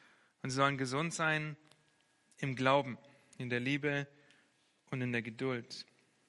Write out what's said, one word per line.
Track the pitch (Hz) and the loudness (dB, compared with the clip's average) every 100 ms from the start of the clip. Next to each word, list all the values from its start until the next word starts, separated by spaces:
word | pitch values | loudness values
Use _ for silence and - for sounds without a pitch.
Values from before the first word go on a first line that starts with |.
| - - _ _ | -20 -20 _ _
Und | 135 | -4
sie | 131 | 2
sollen | 139 139 | 2 2
gesund | 131 135 165 | 0 -2 -2
sein | 165 160 156 151 147 - - _ _ _ _ _ - | 0 0 0 -2 -10 -16 -20 _ _ _ _ _ -4
im | 139 123 | -2 2
Glauben, | 131 143 131 113 - - _ - | 4 4 2 -6 -14 -20 _ -10
in | 123 | -2
der | 120 | 0
Liebe | 123 143 147 143 139 - - - _ _ _ _ _ | 0 0 0 -2 -4 -10 -20 -20 _ _ _ _ _
und | 135 | -4
in | 123 | -2
der | 120 | -2
Geduld. | 113 117 135 123 113 - - _ _ _ | -4 -4 -2 -2 -6 -14 -16 _ _ _